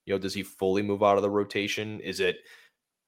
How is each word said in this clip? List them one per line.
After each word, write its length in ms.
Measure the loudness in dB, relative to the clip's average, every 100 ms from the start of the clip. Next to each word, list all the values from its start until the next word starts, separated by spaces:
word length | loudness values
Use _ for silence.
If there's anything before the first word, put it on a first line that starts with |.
| -4
You 80 |
know, 60 | -4
does 140 | -2
he 100 | -6
fully 380 | -8 -2 0 2
move 220 | 0 2
out 120 | 4 4
of 60 |
the 80 | 4
rotation? 720 | 0 0 -2 -4 -4 -6 -8
Is 180 | -8 -2
it, 200 | 0 -2 -10 -20 -20 _ _ _